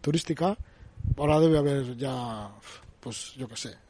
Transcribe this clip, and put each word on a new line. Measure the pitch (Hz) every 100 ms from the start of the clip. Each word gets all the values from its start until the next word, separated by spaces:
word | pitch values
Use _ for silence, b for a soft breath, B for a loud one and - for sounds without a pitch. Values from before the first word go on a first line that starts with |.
turística. | 147 160 - 151 180 208 b b b b - -
Ahora | 147 156
debe | 160 151
haber | 143 139 123 120
ya, | 135 127 120 110 104 104 B B B -
pues, | - 107 - 131
yo | 120
qué | 117
sé | 120 -